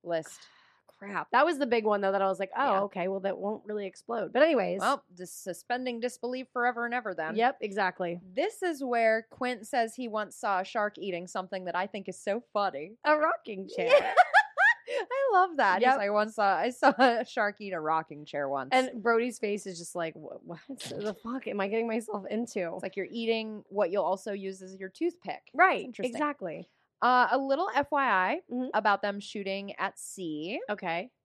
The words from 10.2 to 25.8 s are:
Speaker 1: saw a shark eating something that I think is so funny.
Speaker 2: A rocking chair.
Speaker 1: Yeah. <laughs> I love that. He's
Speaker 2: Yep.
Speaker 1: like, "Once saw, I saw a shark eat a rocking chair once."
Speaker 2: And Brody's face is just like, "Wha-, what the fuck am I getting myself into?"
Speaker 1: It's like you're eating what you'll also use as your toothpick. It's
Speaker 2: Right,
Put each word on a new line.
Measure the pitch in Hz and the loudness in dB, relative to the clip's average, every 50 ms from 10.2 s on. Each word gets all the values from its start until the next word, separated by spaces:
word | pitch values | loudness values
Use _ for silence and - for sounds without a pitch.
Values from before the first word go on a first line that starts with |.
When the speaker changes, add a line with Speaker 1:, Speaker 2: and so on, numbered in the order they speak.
| 214 180 - | -6 -6 -10
Speaker 1:
saw | - - 214 196 185 | -6 -2 0 0 0
a | 190 | -2
shark | - - 233 208 208 208 | -2 -2 -2 -2 -2 _
eating | - 180 202 175 170 180 | -6 -8 -6 -6 -6 -8
something | 180 - 196 185 180 202 190 185 | -6 -8 -8 -8 -6 -8 -8 -6
that | 180 165 | -4 -2
I | 175 185 | -2 -4
think | 202 - 208 185 | -4 -6 -10 -10
is | - 180 | -10 -12
so | - - 208 202 233 240 _ _ | -8 -4 -4 -4 -4 -6 _ _
funny. | 208 202 190 - 139 151 180 226 _ - | 0 0 0 -2 -4 -10 -10 -14 _ 2
Speaker 2:
A | 294 302 | 2 4
rocking | 302 302 320 480 659 _ - 214 185 196 | 4 4 0 0 -2 _ -10 -10 -10 -10
chair. | 403 440 494 - 480 523 587 | -8 -4 -2 4 6 6 6
Speaker 1:
Yeah. | - 784 - | 6 6 4
<laughs> | - - - - 762 831 831 - 554 762 906 906 906 _ - | 4 4 8 6 4 4 4 2 4 4 4 4 2 _ -6
I | 587 554 392 - 392 370 554 539 427 | -4 -4 -4 -4 -2 0 2 4 6
love | 370 370 370 330 | 4 4 4 2
that. | 277 233 196 180 190 | 2 4 4 4 6
He's | 233 | 6
Speaker 2:
Yep. | 254 269 | 4 4
Speaker 1:
like, | 277 202 202 | 4 2 2
"Once | 208 208 214 220 220 | 2 2 0 0 0
saw, | - 208 196 190 | 2 4 4 4
I | 160 180 247 | 4 2 -2
saw | 247 - - 285 285 | 0 6 6 6 8
a | 285 269 254 233 226 254 | 8 4 4 6 2 -2
shark | - - 254 214 202 202 _ | -4 -2 0 0 0 -2 _
eat | 208 196 185 | -10 -6 -6
a | 165 | -4
rocking | 156 156 160 160 160 _ 156 147 151 | 0 2 2 2 0 _ -12 -16 -14
chair | - - 147 143 | -8 -4 -4 -2
once." | 135 139 139 131 135 | -2 -2 -4 -2 2
Speaker 2:
And | 254 262 262 254 - 233 196 | 4 4 4 2 -4 -2 2
Brody's | 233 233 226 233 247 233 - | 4 4 4 2 0 -2 -4
face | - 208 202 202 - | -4 -2 -2 -4 -6
is | 196 180 | -10 -10
just | 165 170 - - | -10 -12 -8 -6
like, | 175 170 160 156 | -4 -4 -4 -6
"Wha-, | 165 151 - 147 - - | -10 -14 -14 -14 -14 -12
what | - 170 165 - | -14 -14 -14 -12
the | - 269 - - - - - 202 214 202 - | -16 -12 -12 -10 -10 -8 -6 -6 -6 -6 -6
fuck | - 226 247 269 - | -8 -8 -8 -6 -6
am | 220 208 202 | -4 -2 -2
I | 196 | -2
getting | 196 208 226 226 | 0 0 0 0
myself | 233 220 233 220 - 214 208 190 - | 0 -2 -4 -4 -4 -8 -8 -6 -4
into?" | 214 220 240 - - 214 175 170 180 | -4 -4 -4 -4 -4 -4 -4 -4 -6
Speaker 1:
It's | 185 - | -8 -8
like | 185 - | -8 -6
you're | 196 185 - | -6 -8 -6
eating | - 233 233 226 226 226 220 220 214 208 - | -6 -4 -2 0 0 0 -2 -6 -10 -12 -14
what | _ 190 202 208 170 | _ -2 0 0 2
you'll | 185 202 170 | 2 0 0
also | 165 190 202 - 220 | 0 0 -2 -4 -8
use | 202 202 190 190 190 185 | -8 -6 -6 -10 -10 -10
as | 190 185 190 190 | -14 -18 -14 -14
your | 190 190 | -14 -14
toothpick. | _ - 320 349 349 _ _ 185 - - _ | _ -4 -4 -4 -4 _ _ -10 -10 -10 _
It's | - - | -12 2
Speaker 2:
Right, | 269 359 381 294 196 | 4 4 4 4 0